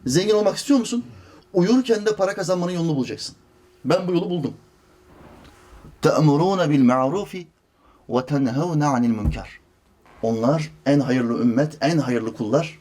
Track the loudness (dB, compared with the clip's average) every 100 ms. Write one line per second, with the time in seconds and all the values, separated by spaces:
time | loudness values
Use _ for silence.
0 | 0 0 2 2 2 -2 2 2 2 -6
1 | -8 -18 -20 -20 _ 0 4 2 2 0
2 | 0 0 -2 -2 -2 -2 -2 -2 -2 -2
3 | -4 -8 -12 -16 _ _ _ _ -2 0
4 | 0 -2 -2 -6 -6 -10 _ _ _ _
5 | _ -20 -20 -20 -20 _ -20 -20 -20 -2
6 | 0 4 4 4 2 2 2 4 4 4
7 | 0 -2 -6 -12 -14 _ _ _ _ _
8 | -4 -4 -2 -2 0 -2 -2 0 0 2
9 | 0 0 -2 -4 -12 -20 _ _ _ _
10 | _ -6 -4 0 0 0 -4 -6 0 2
11 | 2 0 0 0 2 2 -2 -2 -2 0
12 | 0 -2 -4 -6 -2 0 -2 -12